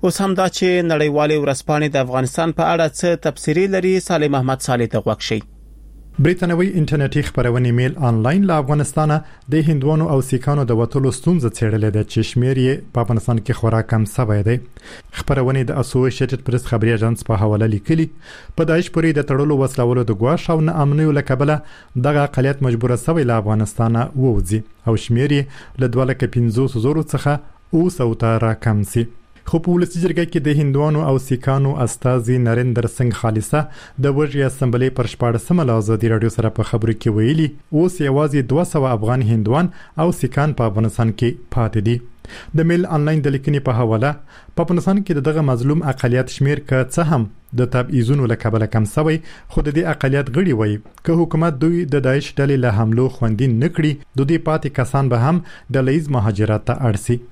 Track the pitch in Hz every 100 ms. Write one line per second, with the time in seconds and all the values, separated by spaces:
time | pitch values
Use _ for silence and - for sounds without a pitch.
0 | 185 - 196 190 190 - 185 180 170 160
1 | 151 147 151 151 143 135 - 151 151 139
2 | 127 127 127 - 165 160 160 170 160 -
3 | 175 170 160 139 - 156 196 190 185 185
4 | - 170 147 139 127 131 - 123 117 113
5 | 107 104 - 110 - - - - - -
6 | - - 143 180 175 170 185 190 156 156
7 | 127 147 - - 120 120 123 120 127 165
8 | 131 113 110 175 196 160 139 151 143 -
9 | 156 151 156 - - 151 156 151 131 156
10 | 160 139 127 127 123 143 131 113 117 143
11 | 135 - - 175 123 - 113 107 107 104
12 | 107 - 110 - 127 135 127 139 - -
13 | 117 113 - 117 - 117 113 110 107 113
14 | 107 - 120 104 101 123 - - - -
15 | - - - 139 127 135 120 147 120 131
16 | 131 - 131 131 - 123 - 117 110 113
17 | 113 110 - 110 110 104 110 107 - 160
18 | 160 - - - - - 160 160 180 -
19 | 165 147 143 131 147 147 135 - 120 123
20 | 117 104 117 170 - 165 156 170 143 147
21 | 156 147 135 131 143 151 - - - -
22 | 123 147 143 - 131 139 131 117 123 120
23 | - 165 127 113 104 107 104 - 113 117
24 | 120 131 131 107 87 107 101 - - 110
25 | - 120 143 143 135 - - - 123 117
26 | 131 131 120 123 120 107 135 120 113 156
27 | 165 139 - 143 - - - 160 175 175
28 | 120 110 117 113 113 110 - 107 98 -
29 | 117 - - - - 165 165 175 175 170
30 | 175 160 170 170 143 147 147 135 147 151
31 | 156 135 131 123 - 139 139 151 120 -
32 | 127 127 113 123 120 117 127 120 117 -
33 | 123 110 113 110 104 151 151 - - -
34 | 135 139 151 135 135 131 127 120 131 131
35 | 117 - 120 117 - 175 147 113 104 110
36 | 113 110 113 - 110 - 110 117 110 107
37 | - 107 110 156 156 104 - 151 180 180
38 | 147 135 151 139 120 139 175 160 131 117
39 | 107 127 113 117 104 135 180 - - -
40 | 165 - 127 - 151 143 113 101 110 -
41 | 117 107 117 - - - 113 110 104 120
42 | - - - - - 151 165 175 180 160
43 | 147 156 143 135 135 143 135 117 120 110
44 | 135 151 - - - - 165 180 160 196
45 | 196 151 143 156 147 123 131 151 156 131
46 | 127 123 131 - 135 147 - 131 131 -
47 | 160 151 107 - - 123 123 127 123 127
48 | 113 143 123 110 117 110 107 113 104 -
49 | 156 160 - - - - 143 147 170 147
50 | 135 139 139 123 190 120 110 107 - -
51 | - 165 165 - 165 139 156 151 170 143
52 | 131 135 151 - 139 139 123 104 113 113
53 | 127 131 113 107 120 113 147 - 151 143
54 | - - 139 170 - 156 147 - 120 139
55 | 135 120 123 175 - - - 127 156 147
56 | 147 131 104 98 107 107 107 123 127 104
57 | - 123 -